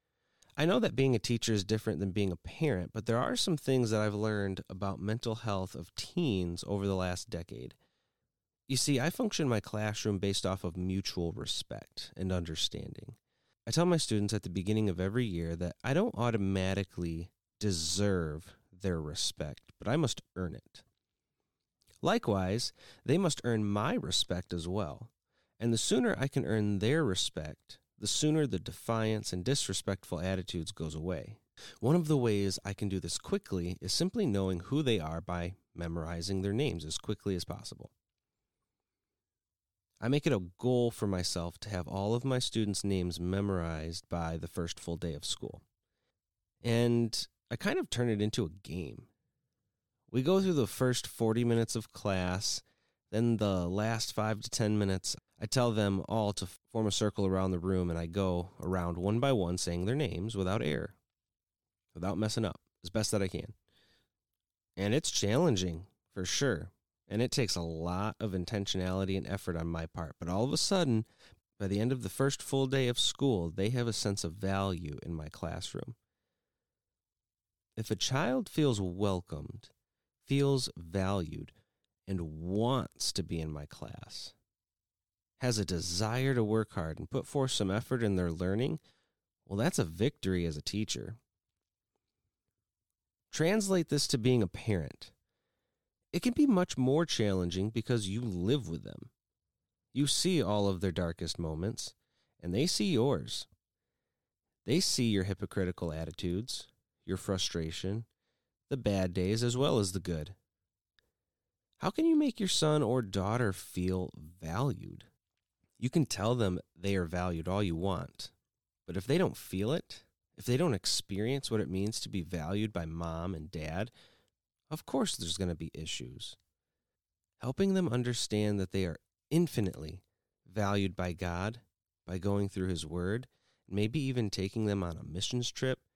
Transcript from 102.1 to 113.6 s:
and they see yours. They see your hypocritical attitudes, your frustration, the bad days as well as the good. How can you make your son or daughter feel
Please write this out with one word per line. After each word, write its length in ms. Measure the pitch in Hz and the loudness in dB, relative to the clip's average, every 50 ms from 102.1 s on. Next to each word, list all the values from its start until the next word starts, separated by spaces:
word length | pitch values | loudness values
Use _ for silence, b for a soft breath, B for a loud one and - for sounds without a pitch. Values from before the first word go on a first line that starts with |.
| _ _ _ _ _ _ | _ _ _ _ _ _
and 140 | - 87 87 | -6 -2 0
they 140 | 107 147 180 | 0 2 2
see 240 | - - 208 196 | 2 0 2 2
yours. 560 | 170 110 117 143 131 80 62 55 - - - - _ _ _ _ _ _ _ _ _ _ _ _ _ _ _ _ _ _ _ _ _ _ - - | 4 4 4 2 2 0 -2 -6 -8 -8 -8 -10 _ _ _ _ _ _ _ _ _ _ _ _ _ _ _ _ _ _ _ _ _ _ -2 2
They 120 | 127 175 | 2 2
see 260 | 190 - - - 123 | 2 2 2 2 2
your 180 | 113 107 98 92 | 4 4 4 2
hypocritical 680 | 101 95 - 101 - - 101 92 90 90 - 90 85 | 0 -2 -4 -4 -4 -2 0 0 0 -2 -2 -4 -4
attitudes, 760 | 76 80 80 - - - - 87 87 95 117 131 - - - - _ _ _ _ _ _ - | -4 -4 -6 -6 -6 -4 -2 -2 -2 -2 -2 -4 -8 -10 -10 -14 _ _ _ _ _ _ -8
your 140 | - 95 92 | -6 -6 -4
frustration, 880 | - - 98 92 - - - 85 80 80 80 - - 92 101 113 113 - _ _ _ _ _ _ _ _ _ _ _ - | -2 -2 -2 0 -2 -2 -2 -2 -4 -4 -4 -4 -4 -4 -4 -4 -6 -10 _ _ _ _ _ _ _ _ _ _ _ -6
the 80 | 143 131 | -6 -2
bad 380 | 113 104 101 95 92 92 85 | 0 2 2 2 2 2 2
days 260 | 92 90 95 107 113 | 0 2 2 2 2
as 160 | 120 120 120 123 | 2 2 2 2
well 220 | 135 147 165 120 | 2 4 4 4
as 140 | 101 92 92 | 2 2 0
the 60 | 95 | -4
good. 360 | 82 90 85 78 76 76 - - _ _ _ _ _ _ _ _ _ _ _ _ _ _ _ _ _ _ _ _ _ _ _ _ _ _ _ - | -4 -4 -4 -4 -4 -8 -12 -18 _ _ _ _ _ _ _ _ _ _ _ _ _ _ _ _ _ _ _ _ _ _ _ _ _ _ _ -6
How 100 | - 180 | -4 -2
can 160 | - - 320 | 0 2 4
you 100 | 330 320 | 6 6
make 240 | 302 302 277 - - | 6 4 4 2 0
your 80 | 196 185 | 0 0
son 360 | - - 160 151 151 151 139 | 2 4 4 4 4 4 4
or 180 | 104 123 131 | 4 2 2
daughter 500 | 117 98 95 98 92 98 110 123 123 101 | 0 0 0 0 0 2 2 2 2 0
feel 600 | 95 - | 0 -2